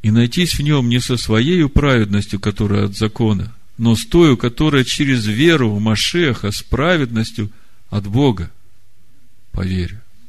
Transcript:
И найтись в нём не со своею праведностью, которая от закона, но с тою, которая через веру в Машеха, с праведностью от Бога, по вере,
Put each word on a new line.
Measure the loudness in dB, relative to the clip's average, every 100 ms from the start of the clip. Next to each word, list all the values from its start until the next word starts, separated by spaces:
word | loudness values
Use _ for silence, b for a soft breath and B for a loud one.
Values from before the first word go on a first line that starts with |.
И | 4
найтись | 4 4 2 0 0
в |
нём | 2 2 2
не | 0
со | 0 -4
своею | 0 2 4 2 4
праведностью, | 4 4 2 2 0 -2 -4
которая | -4 -2 0 0 0
от | -2
закона, | -4 0 0 0 -2 -10 -16 -2
но | 2
с | 2
тою, | 2 6 6 4
которая | 0 0 2 2
через | 0 0 0 0 0
веру | 2 4 4 2
в | 0
Машеха, | 0 0 0 0 0 0 -4
с | -6
праведностью | -4 -2 0 0 0 -2 -4 -4 -8 b b b -6
от | -6 -2
Бога, | 2 2 2 -6 -12 -16 -18 -18 -16 -16 -16 -16 -16 -10
по | -6
вере, | -2 -2 -4 -8 -14 -16